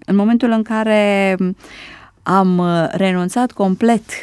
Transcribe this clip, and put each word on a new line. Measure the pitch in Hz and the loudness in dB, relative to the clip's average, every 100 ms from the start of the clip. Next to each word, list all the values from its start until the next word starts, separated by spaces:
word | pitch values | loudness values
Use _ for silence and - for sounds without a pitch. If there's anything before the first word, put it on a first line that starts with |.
| - | -2
în | 196 | 0
momentul | 208 233 240 | 2 2 2
în | 220 | 0
care | 220 220 220 214 202 196 196 185 185 190 - - - - - _ | -2 -2 0 2 2 2 0 0 -2 -6 -14 -20 -20 -20 -20 _
am, | - 185 190 180 | -2 2 2 2
uh, | 175 170 160 | 0 0 -2
renunțat | 180 190 180 180 240 247 | -2 -2 -2 -2 -2 -4
complet | - 196 185 233 226 - - | -2 -2 0 0 0 -4 -16